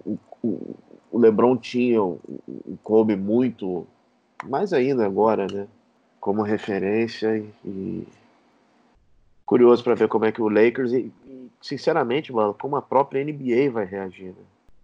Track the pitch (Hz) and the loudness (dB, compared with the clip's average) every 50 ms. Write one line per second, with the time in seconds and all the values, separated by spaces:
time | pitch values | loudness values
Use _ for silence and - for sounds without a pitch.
0 | - 95 107 - - _ - - - 113 92 - - - - - _ _ - - | -8 -8 -8 -8 -10 _ -12 -6 -4 -4 -4 -6 -8 -12 -14 -16 _ _ -20 -20
1 | _ _ - 120 117 113 107 101 113 123 131 120 - - - 123 123 123 117 110 | _ _ 2 4 6 6 6 6 4 4 2 0 -4 -6 -2 -2 0 2 2 2
2 | 98 90 80 - - - 71 - - - 67 - - - 95 - _ - 107 110 | 0 0 -4 -8 -12 -16 -16 -16 -16 -16 -16 -16 -14 -14 -16 -14 _ 2 4 4
3 | 110 110 101 95 98 101 110 123 131 123 117 - 101 92 90 85 - - _ _ | 4 4 0 -2 -2 0 0 0 0 0 -4 -6 -6 -6 -6 -6 -8 -12 _ _
4 | _ _ _ _ _ _ _ - - 104 131 151 208 185 175 131 123 139 139 123 | _ _ _ _ _ _ _ -16 -10 -6 -4 -4 -2 0 0 0 2 2 2 0
5 | 107 98 95 101 107 113 107 98 98 92 98 98 101 - _ _ _ _ _ _ | 0 0 2 2 2 4 2 2 -2 -4 -6 -8 -10 -12 _ _ _ _ _ _
6 | _ _ _ _ - 101 101 107 104 104 110 98 - 113 98 95 92 98 107 113 | _ _ _ _ -4 -2 -2 0 0 0 -2 -2 -2 -4 -4 -2 -2 0 0 0
7 | 117 113 - - 110 110 110 110 107 107 107 _ - 92 98 95 95 92 92 92 | -2 -2 -4 -4 -2 -2 -2 -2 -4 -8 -16 _ -14 -12 -10 -8 -8 -8 -8 -8
8 | 90 - - _ _ _ _ _ _ _ _ _ _ _ _ _ _ _ _ _ | -10 -14 -18 _ _ _ _ _ _ _ _ _ _ _ _ _ _ _ _ _
9 | _ _ _ _ _ _ _ _ _ - 104 117 120 120 120 113 - 123 113 98 | _ _ _ _ _ _ _ _ _ 0 4 6 8 8 8 6 4 0 2 2
10 | 110 107 - 107 110 110 107 - 110 107 104 104 113 120 120 131 131 117 123 127 | 2 2 2 0 0 0 0 0 -2 2 4 4 4 4 2 0 -2 -2 -2 -2
11 | - 107 - _ _ 131 131 131 127 120 _ _ - - 147 120 - 170 156 165 | -4 -6 -12 _ _ -20 -20 -20 -20 -20 _ _ -14 -12 -12 -4 -2 0 0 0
12 | 127 117 127 151 147 - 127 110 107 104 101 - - 139 147 131 - - 123 131 | 0 0 -2 -4 -4 -4 -2 0 0 0 -2 -4 -6 -6 -6 -6 -4 0 0 0
13 | 139 - - 135 139 151 147 143 135 123 113 123 143 139 113 113 101 92 98 98 | 0 0 -4 -6 -4 -6 -8 -6 -4 0 2 2 2 2 0 -4 -6 -6 -6 -8
14 | 95 92 92 - 95 92 92 95 95 95 _ _ _ - - - | -8 -10 -12 -14 -16 -18 -18 -18 -20 _ _ _ _ -20 -20 -20